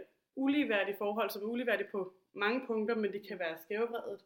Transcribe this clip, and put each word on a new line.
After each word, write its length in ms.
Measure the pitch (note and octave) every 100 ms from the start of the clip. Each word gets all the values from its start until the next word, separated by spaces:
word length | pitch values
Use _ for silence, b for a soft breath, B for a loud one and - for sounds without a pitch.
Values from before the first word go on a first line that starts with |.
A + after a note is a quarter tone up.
| - _ _ -
uligeværdige 600 | C4+ C#4+ B3 G#3 F#3+ G3+
forhold, 340 | G#3 G#3+ G3+
som 120 | G#3
er 40 | G#3
uligeværdige 420 | A#3+ A#3+ G3 G3
på 220 | G3+ F#3 - _
mange 340 | G3 G3+ B3+ C4
punkter, 280 | A3 G#3+
men 180 | A3 G#3
det 140 | G3+ G3+
kan 100 | G3
være 200 | E3 E3
skævvredet. 680 | - G#3 A#3 A#3 - G3